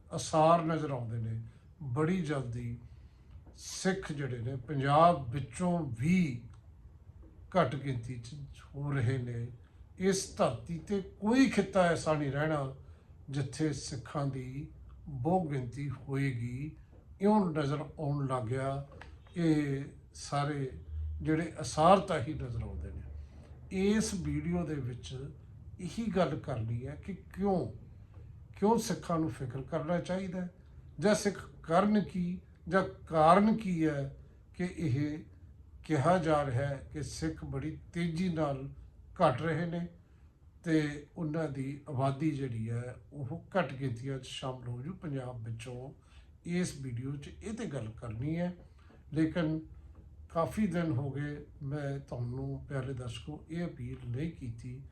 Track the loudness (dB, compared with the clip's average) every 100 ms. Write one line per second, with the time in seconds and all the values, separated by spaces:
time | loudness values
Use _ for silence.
0 | -8 -6 0 6 8 8 6 0 -2 -4
1 | -4 -4 -4 -4 -8 -16 -20 -12 -4 2
2 | 2 2 0 -2 -2 -6 -6 -8 -12 -20
3 | -20 -20 -20 -20 -18 -16 -10 -2 0 0
4 | -4 -4 -4 -4 -4 -6 -4 0 6 8
5 | 8 8 0 -4 -4 -2 2 2 0 -2
6 | 4 4 4 0 -10 -18 -20 -20 -20 -20
7 | -20 -20 -20 -20 -2 2 2 0 -4 -4
8 | -6 -10 -10 -12 -12 -14 -14 -8 -2 2
9 | 2 2 -2 -4 -6 -10 -20 -20 -20 -2
10 | 2 2 -2 2 2 2 -6 -8 -2 -2
11 | -4 -4 4 6 6 6 4 6 6 4
12 | 2 2 2 2 2 2 -2 -6 -18 -20
13 | -20 -20 -6 -4 -4 0 0 0 -6 -8
14 | -6 -2 -2 -2 -8 -8 -10 -14 -18 -16
15 | -12 -2 2 4 2 -2 -4 -6 -6 -6
16 | -4 0 0 0 -4 -4 -8 -10 -20 -20
17 | -20 0 4 6 4 2 0 -2 -4 -4
18 | -2 0 0 0 0 -2 -2 -4 -8 -14
19 | -18 -20 -12 0 4 4 4 -2 -4 -12
20 | -18 -14 -4 -2 0 -2 -4 -6 -8 -6
21 | -4 -4 0 2 0 -6 -4 6 8 8
22 | 6 -2 -2 -4 -6 -4 -6 -6 -8 -10
23 | -10 -12 -14 -18 -18 -18 -6 0 4 4
24 | 2 -2 -2 -2 0 -2 -2 -4 -4 -8
25 | -10 -10 -10 -14 -18 -18 -16 -10 -8 -4
26 | 0 2 2 0 -4 -4 -2 -4 -6 -10
27 | -10 -10 -12 -2 2 2 0 -6 -16 -18
28 | -18 -18 -18 -18 -18 2 6 6 2 -4
29 | 0 0 0 -2 -6 -6 -4 -4 0 0
30 | 0 -2 -2 -4 -6 -8 -20 -20 -16 2
31 | 4 4 2 -2 -12 -16 2 4 6 4
32 | 2 -2 -2 -4 -10 -16 2 2 2 -4
33 | -2 6 10 10 8 4 2 2 2 2
34 | -4 -8 -18 -20 -20 -6 -4 -2 0 2
35 | 0 -4 -10 -20 -20 -20 -20 -18 0 4
36 | 6 6 6 4 4 0 0 -4 -6 -8
37 | -8 -4 -4 -4 -6 -6 -6 -8 -10 -4
38 | -2 0 0 2 0 0 -6 -12 -18 -20
39 | -20 4 6 6 0 0 0 -2 -4 -8
40 | -20 -20 -20 -20 -20 -10 2 4 2 -2
41 | -10 -6 -2 0 -2 -2 -6 -6 -6 0
42 | 2 2 0 0 -4 -4 -2 -4 -6 -12
43 | -14 -10 -8 -8 0 0 0 -2 -4 -4
44 | -6 -6 -8 -8 -6 -6 -8 -8 -8 -8
45 | -6 -6 -6 -8 -8 -8 -8 -10 -12 -14
46 | -20 -20 -20 -14 -4 -2 -2 -4 -6 -6
47 | -6 -8 -10 -10 -8 -6 -4 -6 -6 -10
48 | -10 -6 -2 0 -2 -4 -16 -20 -20 -20
49 | -6 0 2 2 0 0 -4 -16 -18 -20
50 | -20 -20 -6 0 0 2 2 2 0 0
51 | -2 -4 -6 -6 -12 -10 -6 -4 -4 -6
52 | -6 -6 -6 -4 -6 -6 -6 -6 -4 -6
53 | -8 -8 -10 -12 -8 -6 -6 -6 -10 -8
54 | -6 -4 -4 -6 -10 -8 -10 -12 -14